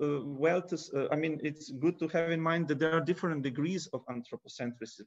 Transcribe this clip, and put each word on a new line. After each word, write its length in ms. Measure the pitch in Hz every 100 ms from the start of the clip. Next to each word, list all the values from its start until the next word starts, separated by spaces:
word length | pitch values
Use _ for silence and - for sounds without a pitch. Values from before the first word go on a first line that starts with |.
uh, 180 | 147 147
well 360 | 131 135 160 175
to, 140 | 180
s-, 180 | 165 -
uh, 140 | 139 135
I 60 | 151
mean, 240 | 160 151
it's 280 | 139 151 -
good 280 | 135 151 175
to 80 | 160
have 220 | 165 165
in 100 | 165
mind 280 | 160 165 165
that 100 | 143
there 140 | 160
are 80 | 165
different 420 | 147 175 180 156
degrees 460 | 135 135 156 190 -
of 100 | 127 -
anthropocentrism 1000 | 123 120 120 - - 123 120 110 -